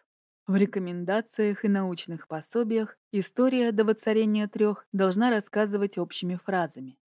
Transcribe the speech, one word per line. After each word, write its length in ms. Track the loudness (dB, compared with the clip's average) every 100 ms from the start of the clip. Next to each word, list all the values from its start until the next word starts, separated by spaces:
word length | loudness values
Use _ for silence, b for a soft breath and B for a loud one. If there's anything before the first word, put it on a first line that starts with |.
| _ _ _ _ 0
В 80 | 2
рекомендациях 1080 | 2 0 -6 -6 -2 -2 -2 -2 -2 0
и 40 | 0
научных 600 | 0 0 -4 -8 -12 -10
пособиях 680 | -10 -6 -2 0 0 -2 -8 _
история 600 | -4 -2 0 2 2 2
до 140 | 2 2
воцарения 640 | 2 2 2 2 2 -2
трёх 400 | 0 0 0 -4
должна 380 | 0 2 2 2
рассказывать 720 | 2 0 0 0 0 -2 -4
общими 400 | -6 -6 -6 -6
фразами. 540 | -4 -2 -2 -6 -18 -18 _